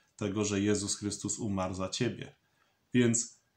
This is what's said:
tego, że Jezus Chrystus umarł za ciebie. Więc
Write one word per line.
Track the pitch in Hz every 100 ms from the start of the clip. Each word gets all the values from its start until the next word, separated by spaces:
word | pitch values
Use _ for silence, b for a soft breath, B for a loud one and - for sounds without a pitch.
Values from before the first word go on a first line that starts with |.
| b -
tego, | 104 98
że | 101 101
Jezus | 101 101 101 -
Chrystus | 104 98 104 -
umarł | 117 98 92
za | 92 95
ciebie. | - 120 101 - - _ _ _ _ _
Więc | 123 120 113 - - _